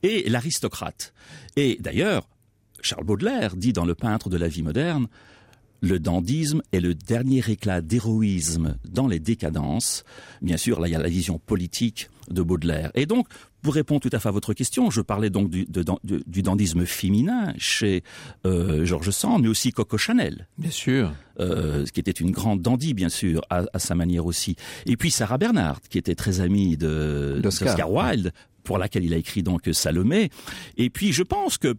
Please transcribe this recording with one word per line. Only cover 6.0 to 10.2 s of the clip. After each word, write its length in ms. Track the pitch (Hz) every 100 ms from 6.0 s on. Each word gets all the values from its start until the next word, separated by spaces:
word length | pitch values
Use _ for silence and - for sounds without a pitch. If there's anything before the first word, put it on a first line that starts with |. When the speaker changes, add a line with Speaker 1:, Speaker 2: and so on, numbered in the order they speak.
| 80 87 87 147 156 156 -
Speaker 1:
est 80 | 92
le 140 | 87 82
dernier 480 | 90 117 131 131 113
éclat 320 | 107 107 92
d'héroïsme 960 | 80 117 113 110 110 92 78 82 80 - -
dans 200 | 90 135
les 120 | 85
décadences. 840 | 80 113 76 80 71 90 - - - -